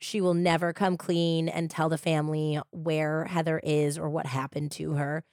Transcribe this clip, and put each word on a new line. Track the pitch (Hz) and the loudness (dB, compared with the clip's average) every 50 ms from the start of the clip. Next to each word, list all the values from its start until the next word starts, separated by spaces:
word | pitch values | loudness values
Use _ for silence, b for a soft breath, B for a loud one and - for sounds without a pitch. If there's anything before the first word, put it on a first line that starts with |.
She | - - - 214 | -10 -6 -2 0
will | 190 180 175 | 2 2 4
never | 170 175 175 165 165 175 170 165 | 4 4 4 4 2 2 0 0
come | - 202 190 180 165 | 0 2 2 2 0
clean | - - 180 170 170 170 165 165 160 165 | 0 0 2 2 2 2 2 2 0 0
and | - 165 170 160 | -2 -2 -4 -4
tell | - - 160 160 | -2 0 0 0
the | 160 151 | 0 0
family | - 170 160 151 151 156 156 156 151 151 151 147 - _ | 0 0 2 2 2 0 0 0 0 0 0 -2 -4 _
where | - 170 160 165 156 156 156 151 156 156 160 | -12 -6 -2 0 0 0 0 0 0 -2 -2
Heather | - 180 170 160 165 160 160 - | 0 -2 0 0 2 0 0 0
is | - 151 151 147 147 143 160 | 2 2 4 2 2 0 -2
or | 160 156 | -4 -4
what | 147 160 - 143 | -4 -2 -4 -2
happened | 127 135 131 139 - 143 147 147 - | -2 -2 -4 -4 -4 -4 -4 -4 -6
to | - 156 156 156 | -6 -4 -2 -2
her. | 143 143 139 147 160 160 _ | 0 0 -2 -2 -4 -6 _